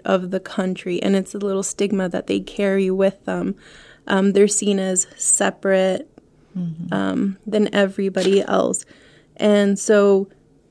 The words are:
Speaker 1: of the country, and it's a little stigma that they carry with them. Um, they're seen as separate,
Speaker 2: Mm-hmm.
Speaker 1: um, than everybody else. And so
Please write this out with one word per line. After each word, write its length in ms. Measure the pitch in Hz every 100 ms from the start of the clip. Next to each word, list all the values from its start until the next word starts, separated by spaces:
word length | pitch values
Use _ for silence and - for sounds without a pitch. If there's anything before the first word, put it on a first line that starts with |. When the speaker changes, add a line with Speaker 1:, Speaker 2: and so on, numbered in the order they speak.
| -
Speaker 1:
of 260 | 190 180
the 80 | 185
country, 640 | 185 - 185 180 190 175
and 140 | - 196
it's 180 | 190 208
a 20 |
little 240 | 202 196
stigma 440 | 196 - 202 196 185
that 180 | 185 -
they 120 | 196
carry 500 | 190 - 202 196 190
with 320 | 190 196 196 -
them. 300 | 180 180 196 - - - - -
Um, 260 | 190 196
they're 140 | 196 202
seen 320 | - 202 196
as 280 | 190 185 - -
separate, 880 | - - 196 196 190 190 190 185 311 _ _ _ _ 185
Speaker 2:
Mm-hmm. 340 | 175 160 175
Speaker 1:
um, 460 | 185 190 185 196 190 -
than 280 | 214 208
everybody 680 | 202 196 196 196 190 190 196
else. 420 | - 196 - - - - _ _ _ -
And 400 | 208 208 202 196
so 500 | - 208 202 196 196 _ _ _ _